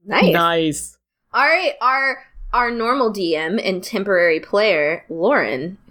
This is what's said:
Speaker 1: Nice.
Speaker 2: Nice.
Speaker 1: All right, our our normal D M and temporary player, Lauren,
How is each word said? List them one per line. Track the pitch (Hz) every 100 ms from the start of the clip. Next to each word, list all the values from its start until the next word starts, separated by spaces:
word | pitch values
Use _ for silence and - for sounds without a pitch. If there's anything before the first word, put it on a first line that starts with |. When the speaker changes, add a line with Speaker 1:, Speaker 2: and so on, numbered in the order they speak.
Speaker 1:
Nice. | - - 175
Speaker 2:
Nice. | 170 170 170 160 147 - _ _ _ _
Speaker 1:
All | 233
right, | 285 339 339 -
our | 247 269 269 262 - - -
our | 233 240
normal | 233 226 269 233
D | 196 170
M | 156 160 214
and | - 185
temporary | - 214 196 180 175 160
player, | - 202 214 160 147 170 -
Lauren, | 165 196 269 113 127 165 196 -